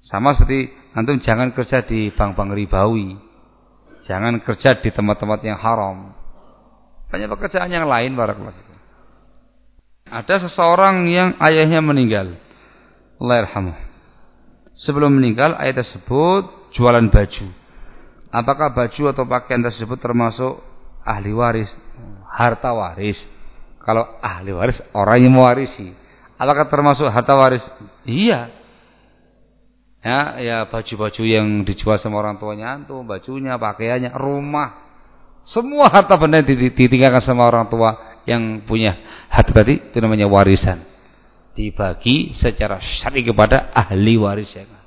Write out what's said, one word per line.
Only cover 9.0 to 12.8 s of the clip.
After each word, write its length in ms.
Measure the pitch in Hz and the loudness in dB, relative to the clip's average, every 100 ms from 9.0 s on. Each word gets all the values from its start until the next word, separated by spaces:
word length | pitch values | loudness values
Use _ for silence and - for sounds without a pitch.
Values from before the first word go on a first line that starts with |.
| - _ _ - _ _ _ _ _ _ - | -20 _ _ -20 _ _ _ _ _ _ -14
Ada 380 | 113 113 190 175 | -14 -2 -2 -2
seseorang 560 | - 170 175 196 190 175 | 0 2 4 4 4 0
yang 300 | 175 185 - | 2 0 2
ayahnya 420 | 156 160 156 165 | 2 4 4 2
meninggal. 540 | 156 143 123 107 95 87 _ _ _ _ | 2 2 2 0 -4 -12 _ _ _ _